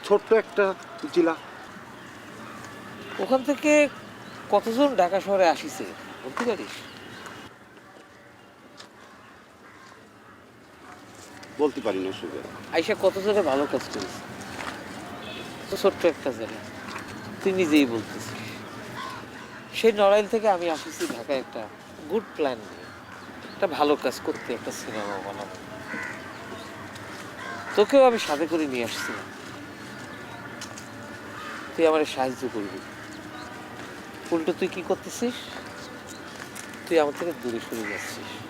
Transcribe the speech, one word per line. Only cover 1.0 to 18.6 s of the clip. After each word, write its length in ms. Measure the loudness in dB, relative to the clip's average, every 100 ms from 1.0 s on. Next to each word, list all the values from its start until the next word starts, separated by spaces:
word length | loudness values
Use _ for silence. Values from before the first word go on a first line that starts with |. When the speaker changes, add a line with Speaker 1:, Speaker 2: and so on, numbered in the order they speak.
| 2 6
Speaker 1:
জেলা। 200 | 6 4 -6 -14 -14 -14 -16 -14 -14 -14 -14 -14 -12 -12 -12 -14 -14 -14 -10 -4
Speaker 2:
ওখান 180 | 2 4 4
থেকে 220 | 2 6 8 8 2 -14 -14 -14 -14 2
কতজন 360 | 4 4 6 6 6
ঢাকা 160 | 4 4 4
শহরে 200 | 6 6
আসিছে 320 | 6 -2 -6 -8 -8 -14 -12
বলতে 200 | -8 -2 0
পারিস? 240 | 0 -4 -10 -12 -14 -14 -14 -14 -14 -16 -18 -20 -20 -20 -20 -20 -20 -20 -20 -20 -20 -20 -20 -20 -20 -20 -20 -20 -20 -20 -20 -20 -20 -20 -20 -20 -20 -20 -20 -20 -20 -20 -20 -20 -18 -18 -18 -18 -16 -14 2
Speaker 1:
বলতে 180 | 2 2 0
পারি 140 | 0 -2
না 60 | -4
শফি 180 | -8 -8
ভাই। 100 | -10 -12 -2 0
Speaker 2:
আইসা 200 | 2 4 4
কতজনে 360 | 4 2 4 4
ভালো 120 | 4 2
কাজ 120 | 0 -2
করেছে? 280 | -6 -6 -8 -12 -12 -10 -8 -8 -8 -10 -12 -12 -10 -10 -10 -10 -10 -6
তো 60 | 4
ছোট্ট 180 | 4 6 4
একটা 160 | 4 -4 -4
জেলা, 220 | -6 -8 -10 -12 -10 -10 -10 -10 -10 0
তুই 120 | 2 4
নিজেই 240 | 6 8 6
বলতেছিস। 440 | 2 -4 -8 -8 -8 -8 -10